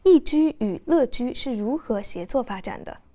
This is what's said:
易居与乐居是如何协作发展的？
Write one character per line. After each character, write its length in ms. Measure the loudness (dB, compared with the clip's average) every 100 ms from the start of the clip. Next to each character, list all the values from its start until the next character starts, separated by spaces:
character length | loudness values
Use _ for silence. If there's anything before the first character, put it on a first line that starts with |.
易 180 | 6 6
居 340 | 6 2 2 0
与 200 | -4 -4
乐 220 | 0 2 2
居 260 | 0 -6
是 220 | -6 -6
如 240 | -4 -4 -4
何 240 | -4 -6
协 240 | -6 -10 -4
作 160 | -4
发 180 | -4 -8
展 240 | -10 -12
的？ 100 | -14 -16 _